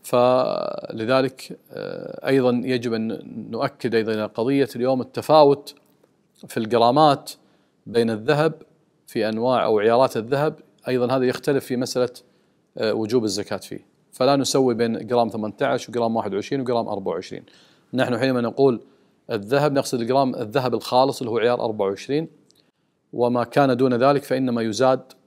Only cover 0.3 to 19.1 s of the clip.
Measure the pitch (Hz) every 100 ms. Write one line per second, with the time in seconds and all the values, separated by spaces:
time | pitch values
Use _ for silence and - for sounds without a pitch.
0.3 | 127 123 50 50 - - 113 113 131 135
1.3 | - - - _ - 50 50 - - -
2.3 | 135 123 120 117 127 120 113 110 104 -
3.3 | - 110 113 - - 123 113 110 107 104
4.3 | - 117 139 131 120 123 131 120 - -
5.3 | 156 143 143 - - _ _ _ _ _
6.3 | _ - - 110 117 113 131 156 135 -
7.3 | - _ _ _ _ - 113 117 110 113
8.3 | 147 160 160 - _ _ _ - 120 110
9.3 | 110 123 123 95 107 107 117 131 120 113
10.3 | 139 156 151 - _ - 127 120 131 127
11.3 | 123 - 139 - 123 123 135 123 - _
12.3 | _ _ _ _ - 110 107 107 123 110
13.3 | 98 101 101 - 101 _ _ _ - 127
14.3 | 139 127 143 131 113 117 110 110 120 117
15.3 | 113 107 - 139 127 - 120 113 113 107
16.3 | 98 104 139 131 117 107 101 95 85 92
17.3 | 95 - _ _ _ _ 127 127 117 131
18.3 | 127 117 - 139 117 - _ _